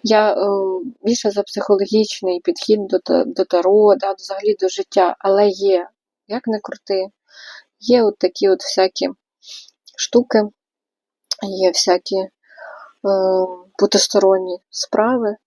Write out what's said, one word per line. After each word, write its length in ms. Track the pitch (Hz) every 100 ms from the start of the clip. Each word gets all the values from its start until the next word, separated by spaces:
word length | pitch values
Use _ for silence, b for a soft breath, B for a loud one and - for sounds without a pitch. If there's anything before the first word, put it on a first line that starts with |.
Я, 300 | 220 214 214
е, 120 | - 202 196 190 185 170 -
більше 280 | 202 240 214
за 120 | 202
психологічний 960 | 202 208 - 196 196 214 208 - 185 175
підхід 480 | - 170 - 214 196
до 120 | 185
та-, 240 | - 175
до 220 | - -
таро, 500 | 185 175 180 208 208
да, 180 | 190 196
взагалі 420 | 196 - 196 208 -
до 100 | 370
життя, 460 | - 370 - 180 -
але 280 | 196 196 208
є, 420 | 190 196 185 175 _ _ _ _
як 200 | 226 -
не 120 | 214
крути, 480 | - 208 - 190 196 _ _ B B B B _
є 240 | 220 247
от 140 | 220 -
такі 320 | 185 - 196
от 100 | 185
всякі 500 | - - 185 - 185 185 _ _ B B B _ _ -
штуки, 440 | - 240 240 220 208 _ _ _ _ _ _ _ _ -
є 280 | 202 190 185
всякі, 460 | 175 - 180 -
е, 140 | 190 190 _ B B B B B _ 196 196 190 185 185 180 - -
потусторонні 840 | 202 202 - 208 190 190 185 180 _
справи 680 | - - 208 220 254 214 220